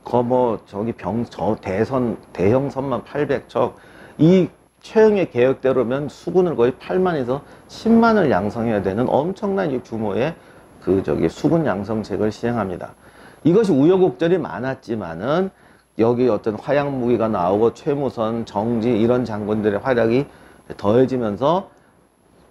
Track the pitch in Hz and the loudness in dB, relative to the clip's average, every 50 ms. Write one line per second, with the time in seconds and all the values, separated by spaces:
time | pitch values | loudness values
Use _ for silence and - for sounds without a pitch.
0 | - - - 123 123 120 127 127 127 117 107 92 - - 101 98 110 117 110 - | -10 -2 0 0 0 2 2 2 2 0 -2 -4 -8 -12 -8 -6 -6 -6 -6 -6
1 | - 90 104 120 120 - - - 82 101 110 - - 104 92 104 110 - 135 131 | -6 -4 -4 -4 -4 -6 -8 -4 -2 -2 -2 -2 -4 -6 -2 -2 -2 0 0 -2
2 | 123 113 98 - - - - - 87 101 120 131 143 135 - 135 135 139 123 110 | -2 -2 -4 -6 -10 -16 -6 0 2 2 2 2 0 -2 -6 -6 -6 -4 -6 -6
3 | - - - 143 147 131 139 110 - - - 120 123 101 - - - - - - | -8 -8 -4 -4 -2 -2 -2 -4 -4 -6 -2 0 0 0 -2 -10 -20 -20 -20 -20
4 | - - - - 147 165 190 190 165 - - _ _ _ _ _ _ - - 226 | -20 -14 -2 2 4 6 6 6 2 0 -4 _ _ _ _ _ _ -2 2 4
5 | 220 214 208 196 165 - - 120 123 131 131 - - 131 131 131 117 113 127 139 | 6 6 6 2 0 -2 2 2 2 2 2 2 0 0 2 2 0 0 -2 -4
6 | 147 131 - - - 175 175 185 180 175 139 117 117 127 127 - - - 180 185 | -6 -8 -10 -10 -8 0 2 2 2 2 2 2 2 2 0 -4 -8 -4 -2 0
7 | 185 180 165 143 123 120 131 143 - - - - - - - - - 226 226 226 | 0 0 0 -2 -2 -2 -4 -6 -6 -14 -20 -20 -20 -20 -16 -6 0 2 4 4
8 | 233 226 220 208 170 131 101 90 98 104 - 117 113 117 107 101 92 98 92 113 | 4 4 4 4 4 2 2 2 0 -2 -4 -2 -2 0 0 0 0 0 -2 0
9 | 127 - - 123 151 180 196 - 220 202 190 196 185 156 131 120 - - 117 110 | 0 2 0 0 0 -2 -6 -6 -4 -4 -2 -2 -2 -2 -4 -6 -8 -8 -8 -6
10 | 110 104 95 107 131 160 170 - - - - - - - - - - 87 95 95 | -4 -4 -2 -2 -2 -4 -6 -10 -18 -20 -20 -20 -20 -20 -20 -10 -2 0 0 0
11 | - - 73 - 82 82 - - - 143 160 170 156 117 92 98 101 107 110 110 | 0 -2 -2 0 0 -2 -2 0 -2 0 2 2 0 0 -2 -4 -4 -4 -4 -6
12 | 101 - 101 90 107 107 101 - - 117 120 117 98 95 90 78 60 58 - _ | -4 -4 -4 -2 -2 -2 -2 -4 -6 -4 -2 -2 -4 -4 -6 -8 -10 -14 -16 _
13 | - - - - - - - - - 156 170 220 233 190 160 131 143 170 190 185 | -20 -20 -20 -20 -20 -20 -14 -2 0 2 4 4 4 4 2 4 4 4 4 4
14 | 185 175 - - 165 170 185 175 120 - 80 101 120 - 85 - - 101 117 107 | 2 0 0 -2 0 0 0 0 -2 -6 -8 -8 -6 -6 -8 -8 -8 -8 -6 -6
15 | 95 82 82 82 101 131 151 180 190 190 _ _ _ - _ _ _ _ - - | -6 -8 -8 -8 -4 -2 -2 -2 -2 -4 _ _ _ -20 _ _ _ _ -2 0
16 | 113 117 123 117 127 123 107 101 - 113 104 104 - - 135 143 143 143 135 131 | 2 2 2 2 2 2 2 0 -2 -4 -6 -6 -4 -2 0 0 0 -2 -4 -2
17 | 117 120 123 104 113 110 107 92 85 90 101 104 113 113 113 - - 160 139 143 | 0 0 2 2 0 0 0 0 0 2 2 4 2 2 0 -2 -4 -4 -4 -2
18 | 143 120 - 117 110 110 117 117 110 - - 101 107 117 120 113 107 123 120 101 | -4 -6 -4 -4 -4 -4 -4 -6 -8 -6 -6 -4 -2 -2 -2 -2 0 0 0 2
19 | 113 113 123 127 123 110 110 104 104 101 110 110 101 107 101 101 - 135 127 117 | 2 2 2 0 0 -4 -6 -6 -4 -4 -2 0 0 0 -2 -2 -2 -2 0 0
20 | 113 113 117 131 143 - - - - - - - _ - - - - 101 110 123 | 2 2 2 0 -2 -4 -10 -20 -20 -20 -20 -20 _ -18 -14 -4 0 2 4 4
21 | 135 127 131 123 117 107 101 - 127 147 170 190 202 - _ _ _ _ _ _ | 4 2 0 -2 -2 -4 -4 -2 0 0 0 0 -4 -8 _ _ _ _ _ _
22 | _ _ _ _ _ _ _ _ _ _ | _ _ _ _ _ _ _ _ _ _